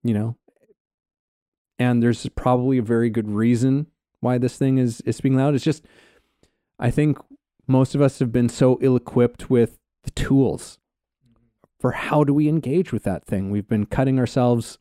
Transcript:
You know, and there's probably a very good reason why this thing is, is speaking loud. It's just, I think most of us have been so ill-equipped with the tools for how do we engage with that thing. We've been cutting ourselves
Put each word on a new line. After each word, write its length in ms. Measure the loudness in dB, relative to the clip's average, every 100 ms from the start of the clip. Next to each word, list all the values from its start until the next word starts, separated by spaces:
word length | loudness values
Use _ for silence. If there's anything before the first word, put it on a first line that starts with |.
You 100 | 0 -2
know, 220 | -2 -8 _ _ _ _ _ _ _ _ _ _ _ _ _ _
and 220 | 0 2
there's 260 | 2 0 -6
probably 480 | -4 0 0 2 -2
a 60 |
very 260 | 0 0 0
good 200 | -2 -4
reason 580 | 0 2 2 2 0 -4 _ _ _
why 180 | -2 0
this 200 | -2 -2
thing 200 | 0 2
is, 240 | 0 -2
is 140 | -6 -2
speaking 220 | 0 2
loud. 180 | 2 0
It's 80 |
just, 220 | -2 -4 _ _ _ _ _ _ _ _ _ _
I 120 | -2
think 260 | 0 0 0 -8 -20 _ _ 0
most 280 | 2 2 2
of 60 |
us 180 | 0 0
have 120 | -2
been 180 | 0 0
so 280 | 2 2 4
ill-equipped 680 | 2 0 0 0 0 0 -2
with 280 | 2 2 -2 _ _
the 80 | -14
tools 680 | -8 0 2 2 -2 -12 -20 _ _ _ _ _ _ _ _ _ _
for 120 | -4
how 320 | -4 -2 0
do 100 | 2
we 140 | 2 0
engage 440 | 0 -2 -2 -2
with 120 | -4
that 220 | -4 -6 -4
thing. 240 | -4 -2
We've 180 | -4 -2
been 180 | -2 -2
cutting 340 | -2 0 0
ourselves 580 | 0 0 2 0 -2 -14